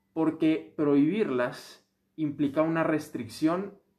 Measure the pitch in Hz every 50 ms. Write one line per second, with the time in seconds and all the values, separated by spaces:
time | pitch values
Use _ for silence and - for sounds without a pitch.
0 | _ _ - 160 160 156 156 - 165 156 156 143 - - - - 151 147 143 139
1 | 143 156 190 226 208 147 131 123 123 127 - - - - - - _ _ _ _
2 | _ _ _ - 156 147 143 - 147 139 - 156 156 165 165 165 156 156 156 151
3 | 147 - - 127 117 107 - - 151 156 170 185 202 196 - - _ _ _